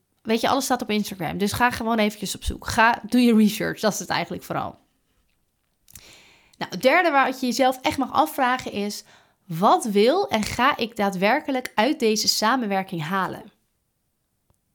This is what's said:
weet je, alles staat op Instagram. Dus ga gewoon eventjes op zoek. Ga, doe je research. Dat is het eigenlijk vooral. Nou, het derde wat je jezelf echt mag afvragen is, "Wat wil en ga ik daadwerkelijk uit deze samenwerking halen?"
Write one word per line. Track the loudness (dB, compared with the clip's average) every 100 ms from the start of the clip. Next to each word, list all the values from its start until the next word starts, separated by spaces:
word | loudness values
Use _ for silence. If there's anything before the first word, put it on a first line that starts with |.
| _ _
weet | -2 0
je, | 2
alles | 0
staat | 0 -4
op | -2
Instagram. | -2 -4 -6 -6 -2
Dus | -2
ga | 0 0
gewoon | 0 -2 0
eventjes | 0 -2 -8
op | -8
zoek. | -8 -8 -4
Ga, | 2 2 2 0
doe | 4
je | 6 6
research. | 6 2 -4 -2
Dat | -2
is | -2
het | -4
eigenlijk | -4 -4 -8
vooral. | -8 -6 -6 -10 _ _ _ _ _ _ _ _ _ _ _ -20 -20 -20 -20 _ _ -12
Nou, | -10
het | 0
derde | 4 4 4
wat | 4 2 0
je | -2
jezelf | 2 2 2
echt | -2 -2
mag | -2
afvragen | 0 0 0 -2 -2 -4
is, | -6 -6 -8 -16 _ _ _ -10
"Wat | 0 4 4
wil | 2 2 4 4 0
en | -2
ga | -2 0 0 0
ik | -4 -2
daadwerkelijk | -2 0 0 0 -2 -6 -4
uit | 0 0 2
deze | 0 0 0
samenwerking | 0 0 0 -2 -4 -4 -6
halen?" | -4 -4 -4 -6 -16 _ _ _ _ _ _ _ _ _ _ _ _